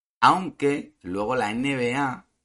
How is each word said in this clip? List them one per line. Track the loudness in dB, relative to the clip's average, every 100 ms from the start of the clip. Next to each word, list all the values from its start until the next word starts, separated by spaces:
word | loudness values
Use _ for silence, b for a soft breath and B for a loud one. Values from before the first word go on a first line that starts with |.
| _ _
Aunque | 4 4 -2 -2 -2 -2 -8 _
luego | -8 -4 -2 0
la | -2
N | -2 -4 -2
B | -2 -2
A, | -4 -6 _ _